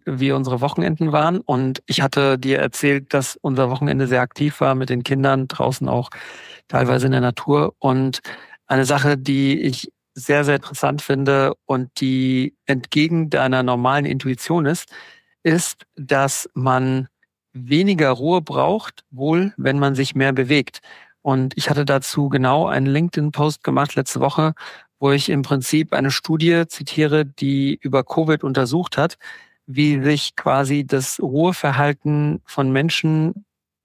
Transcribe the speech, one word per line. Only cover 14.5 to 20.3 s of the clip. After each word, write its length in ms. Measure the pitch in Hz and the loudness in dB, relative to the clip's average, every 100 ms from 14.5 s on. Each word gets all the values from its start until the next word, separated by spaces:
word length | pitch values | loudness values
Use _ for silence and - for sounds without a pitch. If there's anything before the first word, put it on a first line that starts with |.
| 170 160 | 0 0
ist, 240 | 170 - - - - _ _ | -2 -6 -20 -20 -20 _ _
ist, 420 | - 165 - - - - | 0 0 0 -8 -18 -14
dass 520 | 139 135 139 - - | -2 0 2 -2 -6
man 560 | - 127 127 131 131 131 _ _ _ _ | -2 0 2 2 0 -4 _ _ _ _
weniger 600 | 131 123 147 196 185 143 | -16 0 2 4 4 2
Ruhe 300 | 120 143 180 | 2 0 0
braucht, 600 | 156 139 139 214 - - _ | 0 0 0 0 -4 -16 _
wohl, 420 | 127 143 165 196 - | -6 0 2 0 -2
wenn 200 | 131 139 | -2 2
man 160 | 143 | 2
sich 220 | 135 139 131 | 0 0 0
mehr 160 | 139 | 0